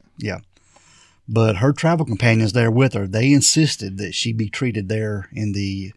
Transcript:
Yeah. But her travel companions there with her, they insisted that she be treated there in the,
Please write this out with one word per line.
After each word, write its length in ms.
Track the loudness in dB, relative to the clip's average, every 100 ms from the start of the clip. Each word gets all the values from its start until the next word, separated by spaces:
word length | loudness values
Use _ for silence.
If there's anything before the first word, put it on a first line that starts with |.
| _ -10
Yeah. 220 | -8 -8 -14 _ _ _ _ _ _ _ -4
But 280 | 2 2 2
her 160 | 0
travel 320 | 2 0 0
companions 480 | -2 0 2 4 2
there 180 | 2 2
with 220 | 4 2
her, 120 | 0 -2
they 260 | 0 4
insisted 640 | 4 4 2 2 0 -8 -8
that 160 | -8
she 180 | -4 -4
be 160 | -2 -4
treated 380 | -2 -4 -4 -4
there 400 | -4 -4 -6 -8
in 200 | -6 -4
the, 400 | -4 -4 -6 -10